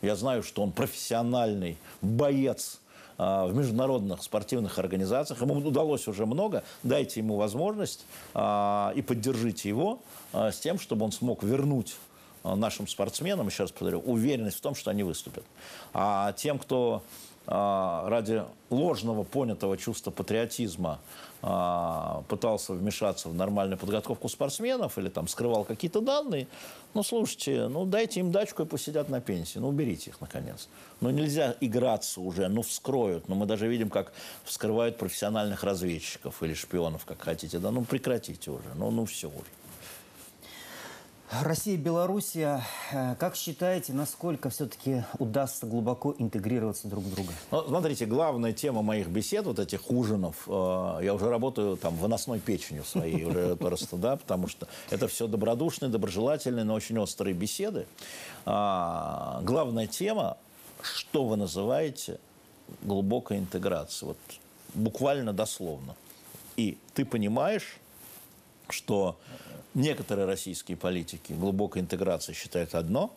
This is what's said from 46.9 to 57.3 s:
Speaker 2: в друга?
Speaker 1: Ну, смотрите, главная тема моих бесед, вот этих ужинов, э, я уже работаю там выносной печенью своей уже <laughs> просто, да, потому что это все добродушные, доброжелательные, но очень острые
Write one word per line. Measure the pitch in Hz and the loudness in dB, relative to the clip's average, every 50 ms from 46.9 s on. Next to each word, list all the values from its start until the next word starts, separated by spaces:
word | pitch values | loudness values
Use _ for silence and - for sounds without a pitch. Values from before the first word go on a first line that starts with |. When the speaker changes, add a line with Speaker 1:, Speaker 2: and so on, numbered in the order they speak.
| 98 101 95 | -4 -4 -4
Speaker 2:
в | 101 92 | -4 -4
друга? | 92 98 90 85 82 - - | -4 -4 -4 -6 -10 -8 -2
Speaker 1:
Ну, | - 151 160 | 0 0 0
смотрите, | 143 127 170 175 160 143 - 123 | 2 0 2 2 2 0 0 0
главная | 107 113 131 165 156 135 120 117 117 110 | 0 2 4 4 4 2 2 2 0 0
тема | - - 113 113 110 107 | 0 -2 0 0 2 2
моих | 104 107 107 95 82 | 2 2 2 0 0
бесед, | 85 104 101 - - 208 214 | 0 0 0 2 0 0 0
вот | 180 117 90 | 0 0 0
этих | 101 - - 95 - - | -2 -2 -2 -6 -2 0
ужинов, | 127 123 123 107 107 101 92 87 78 - - | 2 2 4 4 2 2 2 0 -2 -6 -6
э, | - 95 98 92 92 92 92 92 92 87 80 87 | -2 0 2 2 2 2 2 0 0 -2 0 2
я | 98 101 | 2 2
уже | 101 98 113 | 2 2 2
работаю | 120 117 117 135 123 - 104 101 95 | 2 2 2 0 2 2 2 2 2
там | 87 - 82 82 | 0 0 -2 -2
выносной | 82 87 104 113 104 - - 123 107 | 0 2 2 2 0 0 -2 -2 -2
печенью | 90 - 107 82 - - 76 73 71 | 0 0 0 0 0 -4 -8 -8 -8
своей | - - 92 82 82 80 78 80 | -2 -2 0 0 2 0 0 0
уже | 85 80 87 87 90 90 | 2 2 2 2 2 2
<laughs> | |
просто, | 82 87 90 87 90 - - - | 2 0 0 0 0 -4 -4 -4
да, | 87 87 117 135 | 0 2 2 0
потому | - - - 101 90 92 | 0 0 -2 0 0 0
что | 101 - - - - - - - - | -2 -4 -8 -12 -12 -12 -16 -8 -4
это | - 92 123 110 | -2 0 0 0
все | - - 117 | 0 -2 -2
добродушные, | 113 104 107 101 107 117 120 147 170 - - - 135 | 0 0 2 2 2 2 4 2 0 0 0 -2 0
доброжелательные, | 110 113 95 - 87 92 110 131 151 151 - 131 123 120 110 | 0 0 0 0 0 2 2 2 2 2 0 0 0 0 2
но | 107 110 | 2 0
очень | 110 107 - 113 | 0 0 0 0
острые | 113 104 90 - - 101 98 | 0 0 0 -2 -2 -2 0